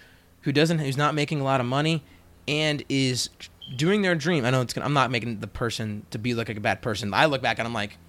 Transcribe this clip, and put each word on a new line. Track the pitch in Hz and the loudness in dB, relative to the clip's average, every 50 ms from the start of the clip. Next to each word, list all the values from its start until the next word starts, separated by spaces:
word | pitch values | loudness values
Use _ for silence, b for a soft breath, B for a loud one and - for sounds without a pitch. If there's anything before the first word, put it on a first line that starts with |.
| b b b b b b b _ | b b b b b b b _
who | - 147 | -4 0
doesn't, | 135 143 160 160 170 156 | 2 4 4 4 4 2
who's | 147 135 131 | 0 -2 0
not | 143 147 151 147 | 0 2 2 2
making | 147 147 139 160 147 | 0 0 0 -2 -2
a | 135 | 0
lot | 135 135 131 | 2 2 2
of | 123 | 2
money | 120 131 139 151 160 165 151 b b b b b b - - - | 0 0 0 2 2 0 -2 b b b b b b -20 -10 -6
and | - 147 151 156 151 147 139 - - | -4 -2 0 0 0 0 -2 -2 -2
is | 139 135 135 127 127 120 - - - - - - - - - - 135 | 0 2 2 2 2 0 -4 -6 -8 -14 -20 -20 -20 -20 -16 -10 -4
doing | 120 151 175 202 214 | 0 2 2 2 2
their | 196 185 175 | 2 2 0
dream? | 160 135 170 180 151 110 | 0 2 0 0 2 2
I | 120 | 2
know | 131 131 | 2 2
it's | 123 117 - | 0 0 -4
gonna, | - - | -4 -2
I'm | 139 143 | 0 2
not | 143 127 120 | 2 2 2
making | 127 120 107 120 113 101 | 0 -2 -2 -4 -6 -6
the | 110 | -8
person | 101 - - 123 117 - - 113 107 104 107 - - | -10 -6 -4 -4 -4 -4 -4 -6 -6 -6 -8 -10 -10
to | - | -8
be, | 120 107 123 120 | -6 -4 -2 -2
like, | 113 113 120 | -2 -2 -4
a | 110 107 | -4 -2
bad | 104 113 98 - | 0 0 0 0
person. | - 123 104 90 - 101 98 | -2 -4 -4 -4 -2 0 2
I | 104 151 | 4 4
look | 160 139 127 | 4 2 0
back | 131 117 113 - | 0 0 0 -2
and | 113 | -2
I'm | 117 117 | -4 -4
like, | 110 104 101 - - - | -4 -4 -6 -8 -14 -20